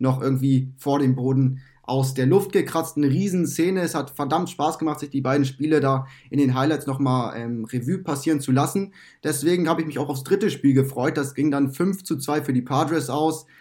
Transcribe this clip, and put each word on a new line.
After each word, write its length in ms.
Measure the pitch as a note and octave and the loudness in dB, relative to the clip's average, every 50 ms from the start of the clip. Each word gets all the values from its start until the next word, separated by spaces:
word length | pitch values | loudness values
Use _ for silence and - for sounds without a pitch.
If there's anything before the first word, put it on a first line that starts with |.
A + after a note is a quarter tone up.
noch 200 | B2+ C3 B2+ B2+ | 0 0 0 0
irgendwie 520 | A2+ C3+ C3 B2+ C3+ C#3 C3+ B2+ C3 - - | 0 0 0 2 2 2 2 2 2 -2 -8
vor 220 | - - C#3+ C#3 C#3+ | -6 -2 0 2 2
dem 160 | C#3 C3 B2+ | 2 2 2
Boden 460 | C3 B2 C3 C3+ C3+ C3 C3 C3 - - - _ _ _ | 2 0 0 2 2 2 2 0 -4 -10 -18 _ _ _
aus 280 | - C3 C3+ C3+ C3 - | -4 -2 0 0 0 0
der 100 | C3+ B2+ | 0 2
Luft 280 | C#3 F3+ G3 G3 - | 4 4 4 2 2
gekratzt. 440 | - F#3+ - - - E3 D#3+ - - | 0 0 0 0 -2 -4 -4 -2 -2
Eine 120 | D3+ D3 C3+ | 0 2 2
Riesenszene. 760 | C#3 F3 G3 G3+ F3+ F3+ E3 C3 - - E3 F#3 F#3+ F#3 | 2 2 0 0 0 0 0 0 0 0 0 0 0 0
Es 120 | F3 E3 - | -2 -2 -2
hat 140 | D3+ C3+ - | -4 -6 -6
verdammt 400 | - - C#3+ C3+ D#3 F3 F3+ - | -6 -6 -2 0 0 0 -2 -4
Spaß 300 | - - D3 D#3+ D#3 - | -4 -2 -2 -2 -2 -2
gemacht, 220 | E3 D3+ C#3+ C#3+ | -4 -4 -4 -4
sich 100 | D3 C#3+ | -8 -6
die 100 | - C#3 | -4 -2
beiden 240 | C3 C3 C3+ D3 C3+ | 0 2 2 2 2
Spiele 360 | C3+ - - D3 D#3 D#3 D3 | 0 -2 -4 0 2 2 4
da 260 | C3+ C3+ C3+ C3 C3 - - - - - | 4 2 2 0 -2 -6 -12 -20 -12 -4
in 80 | - C#3+ | 0 2
den 160 | C#3 B2+ B2 | 2 2 2
Highlights 320 | C3 C3+ D#3 D#3 C#3 - | 2 2 2 0 0 -2
nochmal, 520 | C#3 C3 C3 C#3 C3 B2+ B2+ A#2 G#2 - A#2 | -4 -4 0 0 2 2 0 0 -2 -6 -8
ähm, 280 | A#2 A#2 A#2+ A2+ A2 | -6 -6 -6 -6 -6
Revue 320 | - B2+ A#2+ A#2 C#3 F#3+ F#3 | -6 -6 -4 -4 -2 -4 -4
passieren 420 | - E3 C#3+ C3+ - E3 D#3 C#3+ | -4 -4 -6 -2 0 0 0 0
zu 120 | C3+ C3+ | 2 2
lassen. 420 | B2+ C#3 D3+ - - G3 G3 G3 - - - - - _ | 2 2 2 2 0 -2 -4 -4 -8 -16 -20 -20 -16 _
Deswegen 460 | - D3+ C#3+ C3 C#3 E3+ F3+ F3+ E3+ D#3+ | -4 -4 -4 0 2 2 2 2 2 2
habe 140 | E3 E3 | 2 0
ich 40 | D#3 | -2
mich 120 | D#3 - B2+ | -2 -4 -4
auch 100 | C#3+ C#3 | -4 -4
aufs 160 | C#3 C3+ - | -4 -6 -2
dritte 240 | - G3 G3 A3 F#3 | 0 0 2 2 0
Spiel 240 | - - - C#3 | 0 2 2 4
gefreut. 460 | B2+ C3+ B2+ - - B2 B2+ B2+ B2+ D3+ | 4 4 4 2 -2 -2 -2 -2 0 -2
Das 160 | C#3 C3+ - | -4 -4 -4
ging 160 | C3+ D3 D3+ | -2 0 0
dann 220 | C#3+ C#3 C#3 C3+ | 2 0 0 -2
fünf 300 | C3+ - F3 G3 F#3+ F#3+ | 0 0 0 0 -2 -4
zu 140 | - - - | -6 -6 -6
zwei 240 | C3 - - D3 D3+ | -4 -4 -2 -2 -2
für 140 | D3+ C#3+ C3 | 0 0 0
die 80 | B2+ | 0
Padres 480 | B2 - C3+ C#3 D#3+ C#3+ E3 D#3 - - | 0 0 0 0 0 0 0 -2 -2 -2
aus. 340 | B2+ D3+ D#3 D#3+ D#3 - - _ - - | -2 0 0 0 -2 -4 -8 _ -20 -20